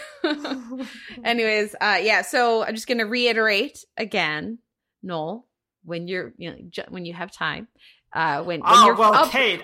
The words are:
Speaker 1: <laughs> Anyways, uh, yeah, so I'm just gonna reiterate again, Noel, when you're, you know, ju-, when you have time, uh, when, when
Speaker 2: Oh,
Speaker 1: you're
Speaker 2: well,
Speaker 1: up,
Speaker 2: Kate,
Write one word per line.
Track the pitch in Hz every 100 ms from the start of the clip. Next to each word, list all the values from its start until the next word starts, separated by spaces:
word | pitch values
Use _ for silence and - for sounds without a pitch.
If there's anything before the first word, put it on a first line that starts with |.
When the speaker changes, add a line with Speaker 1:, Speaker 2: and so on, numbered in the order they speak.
| - -
Speaker 1:
<laughs> | 311 294 320 269 233 254 247 - - 247
Anyways, | 233 233 220 214 208 -
uh, | 208 190
yeah, | 208 202
so | 196 277 240 226
I'm | - 226
just | -
gonna | 240 214
reiterate | 247 240 226 220 196 285 - - -
again, | 208 208 160 151 180 226 _ _ _ _
Noel, | 190 170 156 220 - _ _ _ 165
when | 170 175
you're, | 185 135 -
you | 170
know, | - -
ju-, | - -
when | 185 170
you |
have | 170 180
time, | - 160 147 226 _ - _ _
uh, | - 160 143
when, | 170 165
when | 151
Speaker 2:
Oh, | 233 269
Speaker 1:
you're | 233
Speaker 2:
well, | 220
Speaker 1:
up, | 269 311
Speaker 2:
Kate, | 254 240 170